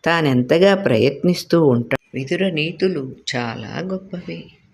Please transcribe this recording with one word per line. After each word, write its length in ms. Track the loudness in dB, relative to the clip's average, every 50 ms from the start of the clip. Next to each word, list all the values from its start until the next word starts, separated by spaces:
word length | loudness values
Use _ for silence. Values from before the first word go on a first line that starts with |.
| 0
తానెంతగా 680 | 0 0 2 2 2 2 2 2 2 4 4 6 4 4
ప్రయత్నిస్తూ 880 | 4 2 2 2 4 4 2 0 0 0 0 0 0 -2 _ 2 4 4
ఉంటాడు. 340 | 4 4 2 0 -2 -4 -6 _ _ -10
విదుర 360 | -10 -6 -6 -4 -2 -2 -2
నీతులు 640 | -2 -2 -4 -4 -4 -2 -2 -2 -2 -4 -8 -10 -14 -12 _ -8 -6
చాలా 460 | -6 -6 -6 -8 -10 -10 -10 -8 -8 -6
గొప్పవి. 580 | -6 -8 -10 -10 -12 -14 -12 -12 -12 -14 -14 -16 -20 _ _ _ _